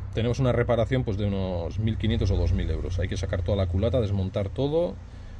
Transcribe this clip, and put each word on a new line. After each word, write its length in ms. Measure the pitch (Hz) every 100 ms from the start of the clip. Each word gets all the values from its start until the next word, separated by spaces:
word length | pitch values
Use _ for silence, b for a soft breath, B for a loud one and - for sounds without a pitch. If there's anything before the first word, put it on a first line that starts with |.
| -
tenemos 260 | - 113 117
una 120 | 131
reparación, 540 | 113 117 117 113 131 120
pues, 120 | 98
de 80 | 104
unos 540 | 98 92 90 82 90
mil 180 | 110 110
quinientos 320 | - 117 104
o 40 | 90
dos 160 | 85
mil 180 | 95 87
euros. 300 | 80 - 90
Hay 80 | 92
que 80 | 101
sacar 260 | 95 95
toda 120 | 90 101
la 120 | 92
culata, 340 | 87 - 131
desmontar 480 | 107 98 95 107 98
todo. 460 | - 139 160 175 - B B B B